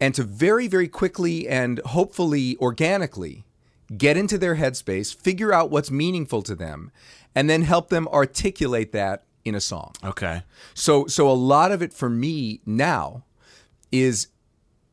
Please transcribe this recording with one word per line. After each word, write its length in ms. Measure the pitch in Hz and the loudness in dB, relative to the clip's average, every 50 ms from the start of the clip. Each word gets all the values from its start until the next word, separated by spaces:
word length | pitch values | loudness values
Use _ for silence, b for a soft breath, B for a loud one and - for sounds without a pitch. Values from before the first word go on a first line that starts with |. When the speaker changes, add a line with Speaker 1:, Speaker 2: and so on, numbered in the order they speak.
Speaker 1:
and 120 | 131 135 127 | -2 0 0
to 80 | 139 120 | 0 -2
very, 440 | 101 101 110 156 196 214 240 247 | -4 -2 0 2 4 4 2 2
very 220 | 202 185 185 180 170 | 0 0 0 0 0
quickly 580 | - - 190 180 - - 175 170 170 165 - | -2 -2 -2 -2 -2 -2 -2 -2 -2 -2 -4
and 320 | - 131 127 123 123 120 113 - | -2 -2 -2 0 -2 -2 -4 -6
hopefully 720 | 123 120 175 180 - - - 175 160 147 143 131 127 123 - | -2 0 0 0 0 0 -2 0 0 2 0 0 -2 -2 0
organically 880 | 127 123 117 - 160 165 196 196 175 - - 98 87 76 65 - - _ _ _ _ _ _ _ _ - 113 | -2 -2 0 0 0 0 2 0 -2 -4 -6 -8 -10 -10 -12 -14 -20 _ _ _ _ _ _ _ _ -14 -4
get 220 | 95 135 143 151 | 2 2 4 4
into 200 | 180 208 190 208 | 4 2 0 0
their 180 | 185 185 175 165 | 0 0 0 0
headspace, 580 | 156 147 131 123 - - - 95 95 104 - - | 0 0 0 -2 -4 -6 -4 -4 -4 -4 -6 -10
figure 380 | - - 180 190 185 226 208 190 | -4 -2 -2 -2 0 0 2 4
out 160 | 165 165 147 | 4 4 2
what's 180 | 147 147 143 - | 0 -2 0 0
meaningful 520 | 135 139 156 180 185 170 143 - 123 107 | -2 -2 0 -2 -2 -4 -4 -4 -4 -6
to 140 | 98 - 98 | -4 -6 -8
them, 360 | 82 85 80 73 76 85 - b b b b b b b b - | -8 -8 -10 -10 -12 -14 -18 b b b b b b b b 0
and 160 | 135 139 151 | 2 2 4
then 120 | 160 160 | 4 4
help 260 | 165 151 175 170 165 - | 4 4 4 2 2 2
them 160 | 185 165 160 156 | 0 0 0 2
articulate 840 | - 147 139 131 - - - 131 - - 151 127 120 113 110 - | 2 2 2 2 0 -2 -4 -2 -2 -2 -2 0 0 0 -2 -2
that 320 | - 104 98 95 95 - _ _ _ _ - | -2 -2 -2 -2 -4 -6 _ _ _ _ -8
in 100 | 113 104 | -6 -4
a 60 | 101 | -4
song. 320 | - - 95 80 - - - - 95 | -4 -6 -6 -10 -12 -14 -16 -10 -10
Speaker 2:
Okay. 380 | 95 90 - 98 87 82 87 - B B B B B B | -10 -8 -6 -6 -6 -6 -6 -10 B B B B B B
Speaker 1:
So, 340 | - - 165 147 139 143 | -2 2 4 4 4 2
so 220 | - - - 147 139 | 2 2 4 4 4
a 100 | 131 127 127 131 139 | 4 4 4 4 6
lot 180 | 151 170 190 | 6 4 4
of 100 | 208 170 | 2 0
it 120 | 175 - - | -4 -6 -6
for 160 | - 135 120 | -6 -4 -2
me 500 | 117 117 131 160 160 151 123 107 107 - _ | -2 -2 -2 -2 -4 -4 -4 -6 -8 -8 _
now 580 | 104 107 120 143 175 151 101 73 69 120 123 - _ b b b b b b b b b _ _ _ 127 | -4 -2 0 0 0 0 -2 -4 -6 -10 -14 -18 _ b b b b b b b b b _ _ _ 0
is 340 | 127 131 131 113 - - - _ _ _ _ _ _ _ _ _ _ _ _ | 2 2 2 2 0 -4 -8 _ _ _ _ _ _ _ _ _ _ _ _